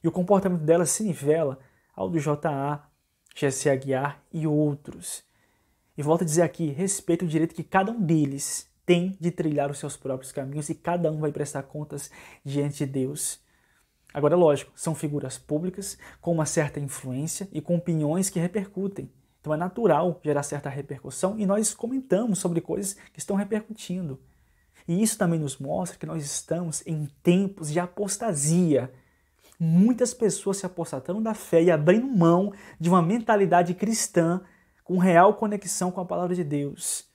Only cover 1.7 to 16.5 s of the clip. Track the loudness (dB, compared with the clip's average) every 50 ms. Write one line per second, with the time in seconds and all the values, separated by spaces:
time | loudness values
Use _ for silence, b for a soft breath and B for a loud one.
1.7 | b b b b b -6 -6 -2 -2 -2 0 0 -2 -2 -2 -4 -2 -2 -4 -4
2.7 | -4 -6 _ _ _ _ _ _ _ _ _ _ _ -2 -2 -2 -2 0 2 2
3.7 | 2 2 0 -2 -2 -2 -2 -4 -6 -10 _ _ -6 -4 -2 0 2 2 2 0
4.7 | -2 -6 _ -16 -18 -14 -14 -14 -14 -14 _ _ _ _ _ _ _ _ _ _
5.7 | _ _ _ _ _ -4 0 2 2 2 2 0 2 2 2 2 0 -4 -6 -4
6.7 | -2 -4 -4 -4 -4 -4 -2 -2 -2 0 0 -2 0 0 -2 -2 -4 -10 -10 _
7.7 | 2 2 2 2 -2 -2 2 2 4 2 2 0 -2 -6 -8 -8 -8 -10 -12 _
8.7 | _ _ _ 2 2 4 2 -2 -6 -4 -4 -4 -4 -2 -2 0 0 0 -2 -2
9.7 | -4 -8 -10 -10 -12 -10 _ -6 -6 -6 -8 -10 -8 -8 -8 -6 -8 -8 -6 -8
10.7 | -10 -6 _ -4 -2 0 0 -2 -2 -2 -4 -4 -4 -4 -8 -6 -6 -10 -10 -10
11.7 | -12 -12 -12 -10 -12 -14 -14 B B B B B B B B -6 -4 -2 -2 -2
12.7 | -4 -4 -6 -4 -2 -2 -2 -2 -4 -6 -8 -8 -8 _ _ _ _ _ _ _
13.7 | _ _ _ _ _ _ _ _ _ 0 2 4 6 6 6 6 6 4 -2 -12
14.7 | _ -8 -6 -6 -4 -4 -4 -4 -4 -4 -6 -6 -10 -12 _ -4 -4 -2 -2 -4
15.7 | -8 -8 -12 -12 -12 B B B B B -4 -2 0 0 0 0